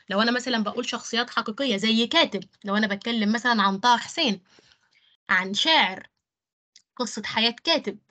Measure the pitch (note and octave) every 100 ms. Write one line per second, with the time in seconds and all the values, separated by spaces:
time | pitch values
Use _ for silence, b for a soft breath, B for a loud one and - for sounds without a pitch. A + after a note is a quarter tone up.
0 | - G3 A#3 B3 B3+ A#3 G3+ A#3+ A#3+ A#3
1 | - A3+ A#3+ - A3+ G#3+ C#4 A#3+ A3 A3+
2 | A#3 E4 D4+ F#3+ - _ G3 G#3 G#3+ G3
3 | A#3 A#3 G#3 A3+ B3 A3+ G3 F#3+ B3 A#3
4 | - - C#4+ F#3 b b b b b b
5 | b b - F#3 F#3+ G3+ D#4+ D#4 F#3+ F#3+
6 | - _ _ _ _ _ _ _ _ -
7 | A#3+ - - A3 A#3 A#3 - D#4+ - -
8 | _